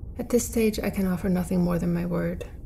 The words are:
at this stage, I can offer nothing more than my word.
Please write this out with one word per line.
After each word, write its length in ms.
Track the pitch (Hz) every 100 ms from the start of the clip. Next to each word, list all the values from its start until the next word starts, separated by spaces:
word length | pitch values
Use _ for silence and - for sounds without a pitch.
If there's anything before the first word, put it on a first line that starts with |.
| - -
at 120 | 233
this 180 | 240 -
stage, 320 | 240 220 214
I 100 | 202
can 160 | 196 190
offer 240 | 180 202
nothing 320 | 180 175 185
more 140 | 175 175
than 160 | 180
my 120 | 170 175
word. 400 | 165 170 180 - -